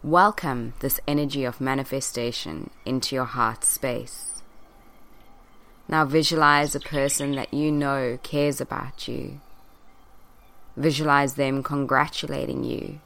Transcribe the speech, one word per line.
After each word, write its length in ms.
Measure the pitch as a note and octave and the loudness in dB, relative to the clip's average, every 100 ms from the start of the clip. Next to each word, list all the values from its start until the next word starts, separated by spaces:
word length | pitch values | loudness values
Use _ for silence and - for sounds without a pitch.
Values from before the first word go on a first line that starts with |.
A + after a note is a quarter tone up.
Welcome 680 | C#3+ E3+ G3+ G#3+ D#3+ B2 A#2 - | 4 6 6 4 -2 -2 -4 -4
this 200 | C3+ - - | -2 -2 0
energy 360 | D3 D3 C#3+ | 0 0 0
of 160 | B2+ - | -2 -2
manifestation 1080 | C3 C3+ C3+ C3+ - - A#2+ - - D#2 - - - | -2 0 -2 -4 -4 -2 -2 -4 -8 -8 -10 -10 -4
into 300 | C3 - C3+ | -2 -2 -2
your 100 | B2+ | -4
heart 380 | B2+ A2+ A2+ | 0 0 2
space. 800 | - - C3 A#2+ B2 - - - - - - - - - - - - - - - - - - | -2 0 -2 -4 -6 -12 -10 -10 -14 -18 -20 -20 -20 -20 -20 -20 -20 -20 -20 -20 -20 -20 -2
Now 140 | D#3 D3 | 2 4
visualize 680 | D#3 D3+ D#3+ D3 D3 D3+ C#3+ | 4 4 4 6 6 4 -2
a 40 | |
person 560 | - D3 C#3 - C#3+ C#3 | -4 0 0 0 -2 -2
that 180 | - | -2
you 180 | C#3+ D3+ | 0 2
know 480 | D3+ C#3+ C#3 B2+ B2 | 2 2 0 -2 -4
cares 360 | - D3 D3 C#3 | -2 0 2 0
about 480 | C3 - C3+ - - | -4 -6 -6 -8 -8
you. 320 | B2 C3 C#3 - - - - - - - - - - - - - - | -6 -6 -12 -16 -20 -20 -20 -20 -20 -20 -20 -20 -20 -20 -20 -14 0
Visualize 600 | D3 C#3+ D3+ C#3+ C#3 C3+ | 2 2 4 4 4 2
them 280 | C3+ C3+ | 0 0
congratulating 1000 | C3 C#3+ C3+ C3+ D3 - - C#3 - - | -2 -2 2 2 2 -2 -6 -4 -4 -4
you. 360 | B2 - - D3+ | -4 -4 -6 -12